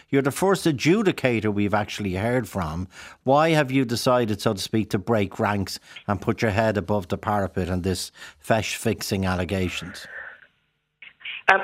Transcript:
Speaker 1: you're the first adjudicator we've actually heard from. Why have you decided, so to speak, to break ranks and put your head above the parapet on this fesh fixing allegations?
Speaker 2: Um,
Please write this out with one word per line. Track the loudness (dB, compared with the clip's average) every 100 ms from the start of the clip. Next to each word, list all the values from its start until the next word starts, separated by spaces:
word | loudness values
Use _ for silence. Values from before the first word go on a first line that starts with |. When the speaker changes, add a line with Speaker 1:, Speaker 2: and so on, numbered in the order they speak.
| -2
Speaker 1:
you're | 2
the | 2
first | 2 2 2
adjudicator | 2 2 4 4 2 2 2 2 0
we've | 0 0
actually | 0 -2 -6 -4
heard | -2 0 0 -2
from. | -4 -4 -4 -8 -12 -20 -4
Why | 2 4 4
have | 4 2
you | 0
decided, | 0 0 2 2 2 0
so | -2
to | -2
speak, | -2 -2 0
to | -2
break | 0 0 0 -2
ranks | -2 0 -4 -8 -16 -10 -4
and | -2
put | -2 0
your | 0
head | 2 2 0
above | 0 -2 -2
the | -4
parapet | -2 0 0 -2 -2
on | -2
this | -2 -2 -6 -14 -20 -8
fesh | 0 0 0 -4
fixing | -2 -2 -4 -2
allegations? | -2 -2 -2 -2 -2 -6 -12 -14 -16 -16 -16 -20 _ _ _ _ _ _ -20 -18 -16 -2 4
Speaker 2:
Um, | 4